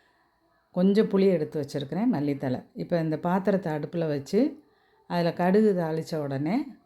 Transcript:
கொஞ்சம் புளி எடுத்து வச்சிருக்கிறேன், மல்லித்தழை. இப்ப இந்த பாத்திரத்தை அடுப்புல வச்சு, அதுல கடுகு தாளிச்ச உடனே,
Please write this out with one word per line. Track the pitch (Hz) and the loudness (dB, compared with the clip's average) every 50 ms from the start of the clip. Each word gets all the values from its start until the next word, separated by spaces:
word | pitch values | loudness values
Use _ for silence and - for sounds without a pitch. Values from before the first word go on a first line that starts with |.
| _ _ _ _ _ _ _ _ _ _ _ _ _ _ | _ _ _ _ _ _ _ _ _ _ _ _ _ _
கொஞ்சம் | - 175 180 196 202 214 220 - | -2 2 2 4 4 4 2 2
புளி | 196 190 196 196 | 4 4 4 4
எடுத்து | 185 160 151 151 - 156 | 4 2 0 -2 -4 -6
வச்சிருக்கிறேன், | 147 143 - 143 139 135 156 180 226 254 | -6 -4 -4 -6 -6 -4 -4 -2 0 0
மல்லித்தழை. | 214 143 147 143 139 139 147 131 127 - - _ - | 0 0 0 -2 -2 -2 -2 -4 -4 -4 -6 _ -10
இப்ப | - 165 - 180 170 | -10 -6 -2 -2 -2
இந்த | 160 160 156 156 | 0 0 -2 -2
பாத்திரத்தை | 160 175 180 196 185 214 196 180 190 165 156 | -2 0 0 0 0 0 0 0 0 -2 -4
அடுப்புல | 151 151 151 - 170 165 156 | -4 -6 -6 -4 -4 -2 -2
வச்சு, | 147 143 139 - - 202 262 311 - - - _ _ _ _ _ _ _ _ - | -2 -4 -4 -2 0 2 2 0 -2 -8 -20 _ _ _ _ _ _ _ _ -6
அதுல | 175 175 170 170 160 | -2 0 0 0 0
கடுகு | - 175 185 190 214 220 214 196 180 | 2 2 4 4 6 6 4 4 2
தாளிச்ச | 170 160 160 160 156 - 170 | 0 -2 -2 -4 -4 -4 -4
உடனே, | 156 147 139 139 135 147 156 202 269 311 - - - _ | -4 -4 -4 -4 -4 -2 -2 -2 -2 -4 -4 -12 -20 _